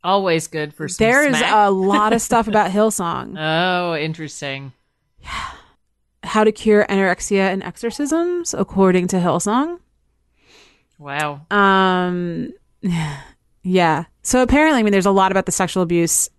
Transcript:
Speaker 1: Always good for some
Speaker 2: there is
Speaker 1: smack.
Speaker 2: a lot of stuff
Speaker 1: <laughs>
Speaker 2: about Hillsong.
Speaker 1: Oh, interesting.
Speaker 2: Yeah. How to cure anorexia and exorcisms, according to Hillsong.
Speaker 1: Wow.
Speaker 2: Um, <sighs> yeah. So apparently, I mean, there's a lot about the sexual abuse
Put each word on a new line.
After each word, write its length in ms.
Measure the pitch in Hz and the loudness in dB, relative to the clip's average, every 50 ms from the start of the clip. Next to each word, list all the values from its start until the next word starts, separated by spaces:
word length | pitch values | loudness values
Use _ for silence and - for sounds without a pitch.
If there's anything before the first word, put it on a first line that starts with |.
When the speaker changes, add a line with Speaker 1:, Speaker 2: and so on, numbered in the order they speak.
| - | 0
Speaker 1:
Always 420 | 175 196 202 190 185 165 165 160 | 0 0 2 2 2 0 0 -2
good 260 | - - 156 151 151 | -6 -8 -8 -8 -8
for 140 | 151 - 156 147 | -8 -10 -10 -10
some 160 | 180 - 214 | -2 0 2
Speaker 2:
there 220 | 226 247 277 302 | 2 4 4 2
is 100 | 285 254 151 | 2 2 0
Speaker 1:
smack. 140 | 156 175 | 0 2
Speaker 2:
a 180 | 202 214 208 202 | 2 4 4 4
lot 420 | 196 190 185 196 202 208 208 220 | 2 2 2 2 2 2 2 2
of 80 | 226 233 | 2 0
stuff 240 | - - 247 233 220 220 | 0 0 0 0 0 2
Speaker 1:
<laughs> 0 | |
Speaker 2:
about 220 | 208 214 202 170 | 0 0 0 2
Hillsong. 680 | 185 208 214 220 214 - 180 170 160 127 127 - - 151 | 2 2 2 2 0 -2 -4 -4 -6 -6 -8 -10 -10 -6
Speaker 1:
Oh, 580 | 156 156 160 165 175 185 180 175 180 175 165 | -4 -2 0 0 2 2 0 0 -2 -2 -2
interesting. 760 | 151 151 160 156 165 156 143 - - 147 139 135 135 139 135 - _ _ _ _ _ _ _ _ _ | -2 -4 -4 -6 -8 -10 -12 -12 -10 -10 -8 -8 -10 -12 -14 -18 _ _ _ _ _ _ _ _ _
Speaker 2:
Yeah. 300 | - - - - - - - - - _ _ _ _ _ _ _ _ _ _ _ | -16 -12 -10 -10 -10 -12 -14 -18 -20 _ _ _ _ _ _ _ _ _ _ _
How 220 | - - - 214 214 | -12 -2 0 2 2
to 80 | 220 | 2
cure 320 | 214 - - 220 208 208 208 - | 0 0 0 2 4 4 4 2
anorexia 640 | 196 196 196 185 180 - - - 202 196 190 190 | 0 0 0 0 0 -2 -2 -2 0 0 0 0
and 100 | 185 190 | -2 -4
exorcisms, 920 | - - - - - 233 226 - 294 269 311 330 339 359 359 349 339 - - | -6 -10 -12 -8 -8 -8 -4 -4 -4 -2 0 -2 0 -2 -4 -4 -6 -8 -4
according 540 | - 190 - - 190 196 185 180 185 180 180 | -4 -6 -4 0 2 2 4 4 2 0 0
to 80 | 196 | -2
Hillsong. 640 | 185 175 180 143 175 - 202 214 254 294 330 349 349 _ _ _ _ _ _ _ _ _ _ _ _ _ _ _ - _ _ _ _ _ _ _ _ | 0 0 0 0 0 -2 0 0 0 -2 -2 -6 -10 _ _ _ _ _ _ _ _ _ _ _ _ _ _ _ -20 _ _ _ _ _ _ _ _
Speaker 1:
Wow. 420 | 147 139 139 143 156 147 143 143 156 _ | -14 -10 -6 -4 -4 -4 -6 -10 -8 _
Speaker 2:
Um, 1000 | 202 208 196 196 190 190 190 185 185 180 180 180 180 175 175 175 170 165 - - 381 _ _ _ _ _ | 0 2 4 4 4 4 4 2 2 2 0 -2 -2 -4 -4 -6 -6 -6 -8 -10 -12 _ _ _ _ _
<sighs> 800 | - 190 175 165 160 151 143 143 - - _ _ _ _ _ _ | -4 -4 -2 -2 -4 -6 -8 -12 -16 -20 _ _ _ _ _ _
yeah. 420 | _ 185 180 185 175 165 156 147 170 _ _ _ | _ 0 2 2 4 2 2 0 -4 _ _ _
So 200 | _ - - 254 | _ -2 2 2
apparently, 380 | 254 247 262 294 311 320 302 247 | 4 4 4 4 4 4 2 2
I 20 | |
mean, 100 | 214 214 | 2 2
there's 140 | 202 190 180 | 2 2 2
a 40 | 202 | 4
lot 200 | 190 196 190 190 | 4 4 2 2
about 140 | 190 196 190 | 2 0 -2
the 60 | - | -2
sexual 300 | - - 190 170 - 190 | -2 -2 -4 -2 0 -2
abuse 460 | 180 165 175 170 170 165 - - - - _ | -2 0 2 0 0 0 0 -2 -2 -4 _